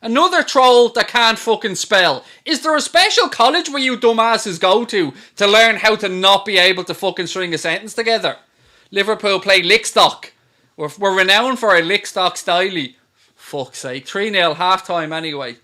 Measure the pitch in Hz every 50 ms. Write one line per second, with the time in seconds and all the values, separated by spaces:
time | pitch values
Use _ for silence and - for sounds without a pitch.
0 | - 233 226 262 330 370 370 349 294 - - 277 262 254 247 240 240 233 233 240
1 | 208 - - 240 233 226 226 220 - - 226 208 226 220 190 165 - - 220 196
2 | 180 170 143 123 - - - _ _ - 320 247 - 320 311 302 - - - 330
3 | 370 427 415 - 403 - - - 226 247 294 349 339 - 277 285 269 262 254 240
4 | - 233 233 226 220 226 233 220 - 220 185 165 - 185 190 214 240 233 - 208
5 | 175 143 - - - - _ - 196 202 202 220 226 226 220 196 - 220 214 214
6 | 208 196 185 185 185 196 196 196 196 - 208 185 175 185 190 185 180 - 170 -
7 | - 196 170 - 185 165 - 185 185 175 165 151 - 170 160 190 208 220 - -
8 | 226 220 226 220 180 160 120 - _ _ _ _ _ _ _ _ _ _ - 196
9 | 196 202 220 214 - 208 196 190 180 190 196 190 175 170 180 - - - - -
10 | 180 147 - - - - _ _ _ _ _ _ _ _ _ - 156 151 143 -
11 | 196 196 190 190 185 185 196 208 233 262 262 240 - 214 190 175 170 165 196 202
12 | - - - 196 185 180 170 - - - 175 175 185 196 190 170 139 123 - _
13 | _ _ _ _ _ _ _ _ _ - - 147 135 131 _ - - 139 127 139
14 | 135 - - 196 202 220 208 190 175 170 151 147 175 180 190 185 - - 180 170
15 | 160 156 160 160 160 160 147 143 139 123 120 120